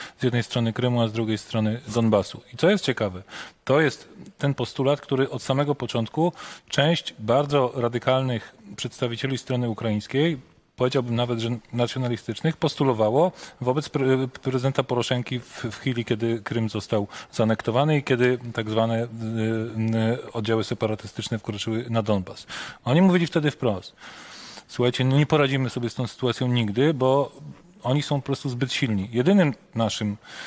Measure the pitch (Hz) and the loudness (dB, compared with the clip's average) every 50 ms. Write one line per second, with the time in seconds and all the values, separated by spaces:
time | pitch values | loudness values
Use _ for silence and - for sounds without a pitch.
0 | - - - - - 123 120 120 113 - - 123 117 113 107 - 123 123 120 120 | -16 -16 -6 -2 0 0 2 0 -2 -2 -2 0 0 0 0 0 0 2 2 2
1 | 117 110 110 117 113 107 110 104 - - - 110 107 107 110 123 - - 110 120 | 0 0 0 -2 -2 0 -2 -4 -4 -4 -2 0 0 0 -2 -4 -6 -2 0 2
2 | 113 110 110 101 92 - - - - - - - - 180 208 185 - - 120 - | 4 6 6 4 4 0 -6 -14 -16 -16 -2 2 4 4 4 4 2 -2 0 0
3 | 110 98 90 90 - - - - - - - _ _ - 131 156 160 135 - - | -2 -2 -4 -8 -12 -14 -14 -14 -14 -16 -18 _ _ 2 4 4 4 2 0 -4
4 | - - - - - - - - 147 143 135 - 120 - - - 131 135 147 139 | -12 -20 -20 -20 -20 -20 -8 -2 -2 -2 0 0 -4 -4 -2 0 2 2 2 0
5 | - - 139 127 135 - - 123 - - 131 139 143 147 139 - 127 - - 120 | 0 -2 0 0 0 0 -2 -6 -2 0 0 2 2 0 -2 -2 -4 -4 -2 -2
6 | 113 - - 156 165 175 - - - - - - - - - - 139 160 170 - | -2 -2 0 0 0 0 0 -4 -12 -16 -16 -18 -12 -4 0 2 2 2 2 0
7 | - - - - 107 110 120 139 147 143 147 143 127 120 - 131 120 117 120 120 | -2 -8 -12 -6 0 2 2 2 4 4 2 2 2 2 0 0 -2 0 -2 0
8 | - 131 127 131 131 131 120 110 - - - - - - 104 - - - - - | 0 2 2 2 2 0 -2 -4 -6 -10 -18 -20 -18 -16 -12 -10 -10 -10 -4 -4
9 | 131 117 117 113 - 135 135 123 - - 131 123 123 117 107 - 117 113 104 104 | -4 -4 -2 -4 -4 -4 -4 -4 -4 -4 -2 -2 0 -2 -4 -2 -2 -2 -2 -2
10 | - - - 139 156 170 156 131 - - _ _ _ _ _ - 127 127 131 139 | -4 -2 0 2 2 2 0 -4 -10 -18 _ _ _ _ _ 0 0 2 2 0
11 | 120 120 117 117 123 120 120 113 113 117 123 113 - - - 120 120 - - 131 | 0 0 0 0 0 0 -2 -2 -2 -2 -4 -6 -8 -8 -2 -2 -2 0 0 -2
12 | 127 120 117 - - - 110 - - 160 156 - 175 147 - - 147 135 120 107 | -2 -2 -2 -4 -4 -8 -6 -2 -2 -2 0 0 -2 -2 0 2 2 2 4 2
13 | 110 107 120 143 170 180 - - - - - _ 123 123 127 151 143 - - 143 | 2 2 4 2 2 2 0 -6 -14 -18 -12 _ -2 0 0 0 -4 -4 -2 0
14 | 135 131 131 131 131 127 - - - 131 131 127 127 135 - - 131 - 127 120 | 2 2 2 2 0 -4 -6 -6 -4 -2 -2 0 0 0 0 0 -2 0 -2 -2
15 | 113 - 127 123 120 - 127 120 - - - - - 113 - - - 135 120 120 | 0 0 -2 -2 -2 -4 -6 -8 -8 -10 -10 -8 -8 -8 -8 -4 -4 -2 -2 -2
16 | 110 - 117 107 117 117 117 110 101 - 113 117 110 107 - 107 - - 113 104 | -2 -2 -2 0 0 0 -2 -2 -4 -4 -2 0 0 0 -2 -4 -2 0 0 0
17 | 104 - - - - - - - 110 110 113 - - 120 110 127 147 156 151 143 | 0 -2 -8 -14 -16 -8 0 0 2 2 2 0 0 0 2 2 4 4 2 2
18 | 135 - 131 117 123 123 127 123 123 120 110 117 107 107 110 113 113 113 113 113 | 2 0 2 4 4 2 2 0 -4 -6 -6 -4 -4 0 2 2 2 2 2 0
19 | 120 120 113 113 113 110 113 113 110 110 113 110 110 117 113 110 110 113 113 113 | -2 -4 -6 -6 -6 -4 -2 0 0 0 0 -2 -4 -4 -4 -2 0 0 2 2
20 | 113 113 120 - - - - 117 104 110 113 113 101 - 117 - 117 104 110 - | 2 2 0 -2 -4 -8 -6 -4 0 0 0 0 0 -2 -2 -2 0 -2 -2 -4
21 | - 98 - - - - 120 107 - - 104 101 - 113 110 113 123 123 117 113 | -8 -10 -10 -10 -6 -6 -6 -6 -6 -8 -8 -6 -4 -4 -4 -4 -4 -2 -2 -2
22 | 104 110 104 98 90 - - - - - - - - - - - _ 120 135 170 | 2 2 0 0 0 -6 -12 -16 -16 -14 -12 -12 -12 -12 -14 -8 _ 2 4 6
23 | 190 185 175 180 170 - - 165 151 147 - - 135 117 101 92 - - - - | 6 6 6 4 2 2 0 0 0 0 0 0 0 0 0 -2 -6 -12 -20 -20
24 | - - - - - - - - - - - - - - - - 123 123 123 - | -20 -18 -18 -18 -18 -18 -18 -18 -16 -16 -16 -18 -18 -10 -2 2 2 2 2 2
25 | 127 131 135 143 147 - 156 147 143 131 139 135 131 117 - 123 120 113 - - | 2 4 4 4 4 4 4 4 4 2 2 0 -2 -2 -2 -4 -4 -4 -4 -4
26 | 123 107 - - 131 123 117 - 127 123 123 123 113 104 98 120 139 160 156 127 | -6 -6 -4 -2 0 0 0 0 0 2 2 2 2 2 2 4 4 4 4 4
27 | 131 131 135 143 135 - - - 151 143 - - - - - - - 123 131 147 | 4 4 4 4 2 0 -6 -14 -18 -18 -18 -18 -20 -20 -20 -8 -2 0 0 0
28 | - - 147 139 - - 135 - - 139 123 120 135 120 - - 139 117 107 98 | 2 0 -2 -2 0 -2 -4 -4 -4 -6 -2 -2 -2 -2 0 -2 0 0 0 -2
29 | 95 123 113 120 127 175 202 196 170 143 113 - - _ - 113 113 104 - - | -2 0 0 2 4 6 6 6 6 4 2 -4 -12 _ -2 0 0 0 0 -2
30 | 110 104 101 - - - - - - | -4 -4 -4 -6 -12 -18 -16 -14 -14